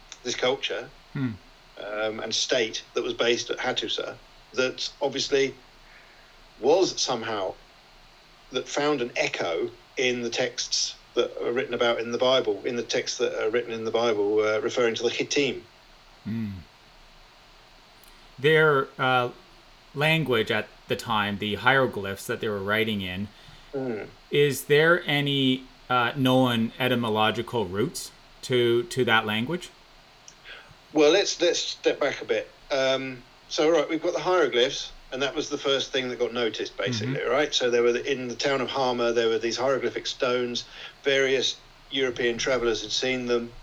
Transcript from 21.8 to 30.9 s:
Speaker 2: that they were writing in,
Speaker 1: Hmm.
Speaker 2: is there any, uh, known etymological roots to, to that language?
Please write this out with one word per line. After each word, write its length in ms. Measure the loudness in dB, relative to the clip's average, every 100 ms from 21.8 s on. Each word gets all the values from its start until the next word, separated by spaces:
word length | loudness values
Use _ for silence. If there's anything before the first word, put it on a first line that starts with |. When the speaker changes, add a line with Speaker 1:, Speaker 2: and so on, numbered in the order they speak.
| 4 0 -6 -6 -6
Speaker 2:
that 120 | -4
they 80 | -4
were 120 | -2
writing 420 | 0 2 2 -2
in, 260 | -4 -6 -8 -12 -20 -20 -10
Speaker 1:
Hmm. 300 | -6 -6 -6 -10 -16 -2
Speaker 2:
is 340 | 2 2 0 2
there 380 | 4 6 4 2
any, 560 | 0 0 2 2 0 -4 -16 -2
uh, 220 | 0 0 2
known 560 | 4 6 6 2 0 0
etymological 840 | 0 2 2 2 2 0 -2 -2 -2
roots 460 | 0 -2 -4 -12 -16 -20 -16
to, 400 | -2 2 4 2
to 200 | 0 0 4
that 200 | 4 2
language? 440 | -2 -2 -6 -8 -20 -20 -20 -20 -20 -20 -20 -20 -20 -20 -20 -2